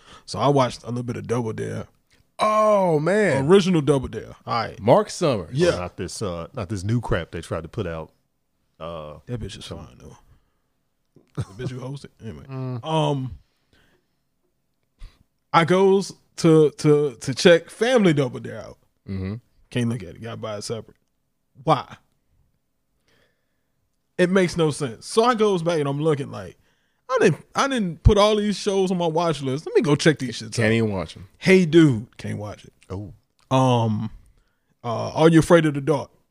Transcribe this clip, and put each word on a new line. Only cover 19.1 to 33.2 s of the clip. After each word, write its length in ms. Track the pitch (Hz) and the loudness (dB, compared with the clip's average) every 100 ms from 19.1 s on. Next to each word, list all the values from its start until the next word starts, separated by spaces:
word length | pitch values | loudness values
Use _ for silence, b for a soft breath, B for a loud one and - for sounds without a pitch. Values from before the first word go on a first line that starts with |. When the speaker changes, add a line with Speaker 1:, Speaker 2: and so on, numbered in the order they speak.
| 95 95 117 - _ _ | -8 -8 -10 -14 _ _
Speaker 1:
Can't 200 | 123 120 | -4 -2
look 140 | 110 | -4
at 60 | 85 | -10
it. 120 | - | -14
Gotta 160 | 110 110 | -14 -10
buy 200 | 110 104 | -10 -8
it 60 | |
separate. 340 | 107 113 107 _ _ _ _ _ _ _ | -8 -10 -12 _ _ _ _ _ _ _
Why? 340 | 151 135 - - _ _ _ _ _ _ _ _ _ _ _ _ _ _ _ _ _ _ _ _ _ - | -2 -2 -2 -18 _ _ _ _ _ _ _ _ _ _ _ _ _ _ _ _ _ _ _ _ _ 0
It 120 | 180 | 2
makes 280 | 190 180 170 | 2 0 0
no 140 | 156 | -2
sense. 340 | 139 139 110 - | -2 -8 -10 -6
So 180 | - | 0
I 120 | 233 240 | 2 2
goes 280 | 214 190 | 0 0
back 160 | 165 170 | -2 -2
and 80 | 139 | -2
I'm 140 | 139 | -2
looking 300 | 156 143 127 | -2 -2 -4
like, 260 | 107 90 - _ _ _ _ - | -12 -14 -18 _ _ _ _ -4
I 80 | 508 | 0
didn't, 240 | 269 147 - - | 2 0 -6 -4
I 120 | 277 | -2
didn't 360 | 262 190 160 | -2 -4 2
put 140 | - 202 | 4 6
all 180 | 208 214 | 4 2
these 220 | 208 190 | -2 -4
shows 340 | - 196 185 | -2 0 0
on 60 | 185 | 0
my 100 | 170 | -2
watch 340 | 160 170 143 | 0 0 -2
list. 240 | 135 135 359 | -4 -6 -2
Let 100 | 466 | 0
me 60 | |
go 140 | 214 147 | 2 2
check 240 | 170 143 | 2 0
these 200 | 127 110 | -2 -10
shits 120 | 110 107 | -8 -2
Speaker 2:
Can't 120 | 110 | 2
Speaker 1:
out. 60 | |
Speaker 2:
even 180 | 113 113 | 2 0
watch 240 | 95 82 - | -4 -8 -12
'em. 100 | 92 _ | -20 _
Speaker 1:
Hey 280 | - 190 175 | 4 4 6
Dude, 500 | 165 160 113 - - | 6 6 4 -4 -12
can't 200 | 104 107 | -10 -10
watch 280 | 104 92 - | -10 -14 -20
it. 80 | _ - | _ -14
Speaker 3:
Oh. 240 | 95 104 - | -12 -12 -18